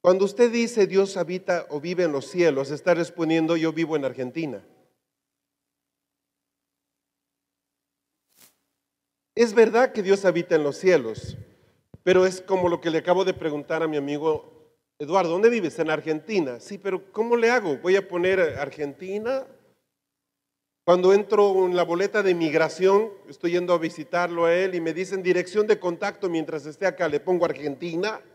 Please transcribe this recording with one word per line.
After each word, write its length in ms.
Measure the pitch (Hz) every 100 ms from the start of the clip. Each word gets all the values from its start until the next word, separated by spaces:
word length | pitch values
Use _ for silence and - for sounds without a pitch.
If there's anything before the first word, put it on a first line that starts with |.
Cuando 240 | 180 190
usted 260 | 196 196 240
dice, 380 | 233 233 233 190
"Dios 280 | 190 196 196
habita 500 | 165 185 185 175 -
o 100 | 147
vive 240 | 156 180
en 80 | 175
los 140 | 143 -
cielos", 440 | 180 170 135 135
está 200 | 151 -
respondiendo, 640 | 170 165 - 160 165 160 170
"Yo 160 | 160
vivo 220 | 156 160
en 100 | 156
Argentina". 600 | 135 123 127 139 156 107 - _ _ _ _ _ _ _ _ _ _ _ _ _ _ _ _ _ _ _ _ _ _ _ _ _ _ _ _ _ _ _ _ _ _ _ _ _ - _ _ _ _ _ _ _ _ -
Es 180 | 233
verdad 380 | 214 214 220 262
que 100 | 262
Dios 220 | 185 196
habita 320 | 196 170 170 165
en 80 |
los 120 | 147 139
cielos, 600 | 185 170 113 107 - - - _ _ _ _ -
pero 240 | - 175 185
es 140 | 185
como 280 | - 190 180
lo 120 | 170
que 100 | 165
le 80 | 160
acabo 260 | 165 180
de 80 | 185
preguntar 500 | 180 165 147 143 160
a 60 | 160
mi 80 | 151
amigo 760 | 139 147 156 151 - - _ _ _ _
Eduardo, 320 | 147 190 175
"¿Dónde 200 | 175 220
vives?". 280 | 240 170 -
"En 100 | 156
Argentina". 720 | 156 156 156 151 214 143 120
"Sí, 200 | - 202
pero 340 | 196 185 190
¿cómo 240 | - 226 240
le 140 | 226
hago? 260 | 247 202 131
¿Voy 160 | 175 190
a 100 | 190
poner 320 | 175 180 190 165 120
Argentina?". 880 | 143 147 143 135 185 202 220 269 269 - _ _ _ _ _ _ _ _ _ _ _ _
Cuando 300 | - 180 185
entro 500 | 202 208 208 202 190
en 120 | 185 180
la 80 |
boleta 400 | 165 170 196 214
de 100 | 196
migración, 760 | 170 165 151 156 156 185 196 220 - -
estoy 240 | 143 175
yendo 200 | 175 180
a 60 | 175
visitarlo 680 | 160 160 147 170 175 170 170
a 80 |
él 200 | 170 190
y 60 | 180
me 120 | 165
dicen, 300 | 160 185 190
"Dirección 440 | 185 175 180 214 214
de 100 | 208
contacto 500 | 180 170 202 202 190
mientras 380 | 165 156 160 139
esté 200 | 147 190
acá", 220 | 180 170
¿le 120 | 147
pongo 240 | 175 180
Argentina? 760 | 165 139 147 135 175 165 208 220 -